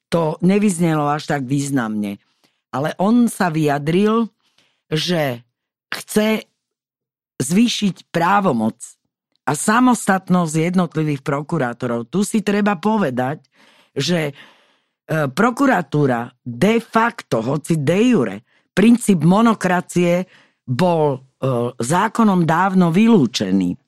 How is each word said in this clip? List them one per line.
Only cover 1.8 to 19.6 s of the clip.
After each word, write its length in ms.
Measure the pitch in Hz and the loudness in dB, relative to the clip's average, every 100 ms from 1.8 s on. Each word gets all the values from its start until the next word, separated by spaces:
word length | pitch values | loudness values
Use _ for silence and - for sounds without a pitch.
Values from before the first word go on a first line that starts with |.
| 113 107 104 101 _ _ _ _ _ | -2 -4 -6 -8 _ _ _ _ _
Ale 240 | 127 151 - | -6 -6 -2
on 320 | 190 240 233 | 0 2 2
sa 240 | - 180 | 0 -2
vyjadril, 800 | 156 147 143 143 180 208 226 226 _ _ _ _ _ _ | 0 0 0 0 0 2 0 -2 _ _ _ _ _ _
že 560 | 156 160 175 147 120 - _ _ _ _ | -6 -2 -2 -2 -6 -12 _ _ _ _
chce 560 | - - - 214 220 - _ _ _ _ _ _ _ _ - | -14 -4 -2 0 -2 -6 _ _ _ _ _ _ _ _ -8
zvýšiť 640 | 135 180 233 - 202 - _ | -2 2 2 0 -4 -4 _
právomoc 720 | 170 170 202 190 120 110 - - - _ _ _ _ | -2 0 2 0 0 -2 -4 -14 -20 _ _ _ _
a 80 | - | -6
samostatnosť 1000 | 147 - 220 254 247 - 190 - 180 165 160 165 | -2 0 2 2 2 0 -2 0 0 0 0 0
jednotlivých 480 | 180 170 156 156 143 | 0 0 -2 -4 -4
prokurátorov. 880 | - 143 151 165 123 120 123 117 117 | -4 -6 -4 -4 -4 -4 -4 -4 -4
Tu 160 | 185 | -4
si 160 | 208 220 | -2 -2
treba 400 | 202 202 208 196 | -2 0 0 0
povedať, 640 | 214 220 170 123 127 143 _ _ _ _ _ | 0 0 0 -2 -4 -6 _ _ _ _ _
že, 400 | - 139 175 151 | -6 -2 -2 -4
e, 0 | 135 - _ _ _ _ _ - 156 143 | -8 -18 _ _ _ _ _ -6 -4 -2
prokuratúra 1040 | 127 226 233 277 202 - 147 139 120 117 - | 0 0 2 0 0 0 0 0 0 -6 -12
de 400 | - 120 190 226 | -14 -2 0 0
facto, 640 | - 220 226 226 - 123 | -2 -2 -2 -4 -6 -4
hoci 400 | 110 151 - 160 | -2 -4 -2 -2
de 160 | 139 180 | 0 2
jure, 360 | 247 226 110 98 - _ _ | 2 2 0 -6 -16 _ _
princíp 480 | - 214 240 - 185 | 2 4 4 4 2
monokracie 1040 | 151 190 233 220 | 4 4 2 0